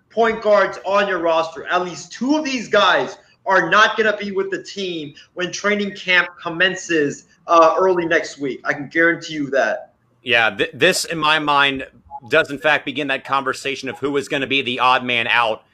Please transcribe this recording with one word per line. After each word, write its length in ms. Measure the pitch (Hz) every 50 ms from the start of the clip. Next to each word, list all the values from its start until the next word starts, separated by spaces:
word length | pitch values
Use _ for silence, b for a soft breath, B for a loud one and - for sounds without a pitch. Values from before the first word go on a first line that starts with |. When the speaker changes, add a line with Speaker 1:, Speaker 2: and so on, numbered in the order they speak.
| _ _
Speaker 1:
point 320 | - 214 233 226 214 -
guards 380 | - 214 208 202 190 185 - - -
on 220 | 180 196 202 202
your 120 | 190 190 170
roster. 460 | 165 170 160 165 160 - - 143 -
At 160 | - 165 180 185
least 280 | 175 160 147 - -
two 240 | - - 226 262 302
of 80 | 311 311
these 240 | 269 269 240 196
guys 500 | 156 208 208 196 180 170 143 131 - - - b b b b -
are 240 | 190 190 185 170 165
not 260 | 190 208 220 226 220
gonna 220 | - 214 214 208
be 140 | - 208 202
with 180 | 190 190 190 190
the 140 | 185 151 -
team 500 | - - 202 196 180 175 160 147 143 B B B B B
when 160 | 175 180 170
training 420 | 143 - - 202 208 202 202 196 196
camp 360 | - - 185 180 175 175 - - -
commences, 840 | - 170 160 165 185 185 180 180 - - 170 156 147 139 127 - - b b b b
uh, 300 | - 170 165 160 160 156
early 300 | 175 190 190 185 175 170
next 320 | 160 170 151 - - - 139
week. 200 | 143 135 117 - -
I 100 | - 143
can 160 | 143 139 -
guarantee 460 | - 165 165 170 165 - - - 156
you 160 | 151 143 131
that. 420 | 135 131 117 107 - - - - _ _ _ _ _ _ -
Speaker 2:
Yeah, 260 | 127 120 117 113 107
th-, 220 | 98 107 151 - -
this, 320 | 120 139 180 180 - -
in 140 | - 165 160
my 180 | 151 151 156
mind, 480 | 156 151 147 143 139 139 139 135 131 135 - _ _ _ - - - - 113
does 200 | 143 160 156 -
in 80 | 143
fact 280 | 135 - 156 147 143 -
begin 220 | 147 123 135 151 135
that 140 | 135 131 -
conversation 640 | - 135 135 135 131 120 - - 139 139 - 135
of 120 | 131 107 -
who 180 | 135 147 143
is 100 | 143 127
gonna 200 | - 156 139 135
be 160 | 117 135 139 127
the 160 | 123 123 117
odd 240 | 120 127 127 127 123
man 240 | 123 123 117 117
out 360 | 117 110 120 120 110 110 - _ _